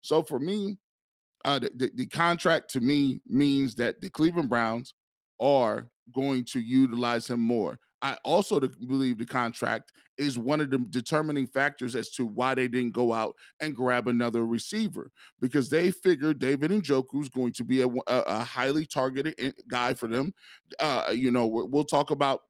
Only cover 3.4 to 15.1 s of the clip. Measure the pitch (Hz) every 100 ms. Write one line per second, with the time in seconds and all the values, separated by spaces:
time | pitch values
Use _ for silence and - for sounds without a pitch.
3.4 | 143 139 135 107 120 - 98 - 156 170
4.4 | 143 120 113 113 131 _ _ _ _ _
5.4 | 127 139 117 113 117 _ - 123 139 131
6.4 | 123 131 113 131 135 117 120 120 - 120
7.4 | 113 120 90 - _ _ 131 - - 170
8.4 | 202 175 131 - 123 135 131 113 117 135
9.4 | 120 113 - 110 - _ _ - 143 123
10.4 | 117 151 147 131 123 127 120 156 156 147
11.4 | 127 131 143 143 123 120 107 - 117 104
12.4 | 127 131 123 120 123 113 120 113 110 -
13.4 | - _ 156 131 127 123 117 120 120 117
14.4 | 113 117 - 214 220 - -